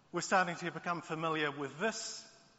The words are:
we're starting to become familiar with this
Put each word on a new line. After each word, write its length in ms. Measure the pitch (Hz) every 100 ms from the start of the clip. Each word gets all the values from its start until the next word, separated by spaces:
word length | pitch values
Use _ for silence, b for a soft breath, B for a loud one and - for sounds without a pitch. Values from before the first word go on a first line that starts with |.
| -
we're 80 | 175
starting 340 | - 196 180 165
to 140 | 170
become 300 | 156 180 170
familiar 500 | - 160 165 156 151
with 260 | 139 139 139
this 440 | 220 - - - - - -